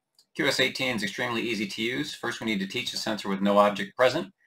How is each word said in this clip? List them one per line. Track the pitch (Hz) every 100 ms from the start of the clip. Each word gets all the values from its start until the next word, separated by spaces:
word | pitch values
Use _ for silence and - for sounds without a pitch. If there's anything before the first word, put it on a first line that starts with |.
| _ _ _ -
Q | 143
S | 131
eighteen | 131 - 131 110
is |
extremely | 104 - 123 113
easy | 117 107 101
to | -
use. | 117 135 147 -
First, | 117 -
we | 113
need | 98
to | 95
teach | 123 123
the | -
sensor | 113 107 101
with | 95
no | 101 101
object | 104 101 98 -
present. | 127 120 - _